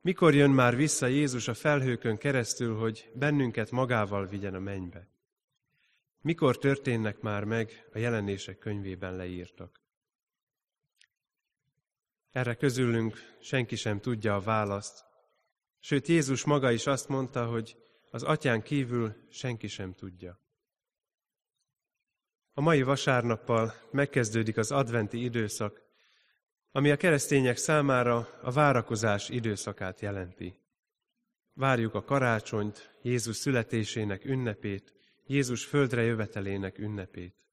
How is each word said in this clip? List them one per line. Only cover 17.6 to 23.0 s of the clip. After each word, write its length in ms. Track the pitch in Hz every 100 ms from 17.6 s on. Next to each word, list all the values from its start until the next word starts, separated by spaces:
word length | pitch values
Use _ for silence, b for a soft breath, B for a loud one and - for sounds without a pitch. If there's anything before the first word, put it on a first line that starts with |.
| 110 - b b b
az 120 | 117
Atyán 400 | - 156 139 113
kívül 520 | - 147 123 120 113 107 -
senki 360 | - 131 117 104
sem 260 | - 95
tudja. 480 | 90 98 92 90 87 _ _ _ _ _ _ _ _ _ _ _ _ _ _ _ _ _ _ _ _ _
A 80 | -
mai 220 | 151 156
vasárnappal 920 | 131 139